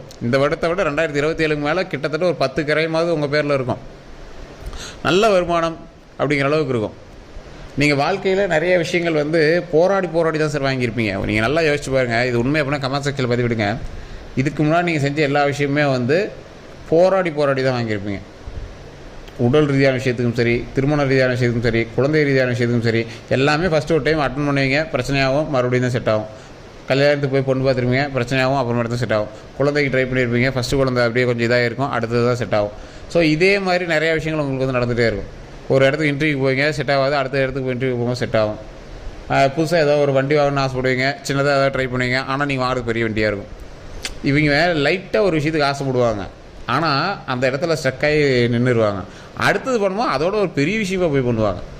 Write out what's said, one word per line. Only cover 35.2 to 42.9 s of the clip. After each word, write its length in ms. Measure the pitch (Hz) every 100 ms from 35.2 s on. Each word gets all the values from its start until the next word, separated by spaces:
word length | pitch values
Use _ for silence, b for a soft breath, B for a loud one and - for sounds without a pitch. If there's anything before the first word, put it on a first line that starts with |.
| 98 - - - -
ஒரு 120 | 135 135
இடத்துக்கு 260 | 151 151
இன்டர்வியூக்கு 320 | 143 156 139 135
போவீங்க, 240 | 131 151
செட் 220 | 147 139
ஆகாது, 240 | 139 135 143
அடுத்த 200 | 131 139
இடத்துக்கு 360 | 131 135 127
இன்டர்வியூ 240 | 123 131 120
போகும்போது 240 | 120 123
செட் 120 | 110 110
ஆகும். 240 | 107 104 - - - - - - -
ஆ, 40 | 139 139
புதுசா 300 | 160 156 170
ஏதோ 200 | 147 147
ஒரு 140 | 143
வண்டி 240 | 135 135 151
வாங்கணும்னு 280 | 143 139
ஆசைப்படுவீங்க, 440 | 135 127 131 127 135 143
சின்னதா 280 | - 139 143
ஏதாவது 200 | 139 135 131
ட்ரை 120 | 131
பண்ணுவீங்க, 320 | 127 123 127 120
ஆனா 200 | 135 143
நீங்க 180 | 135
வாங்குறது 260 | 127 127 117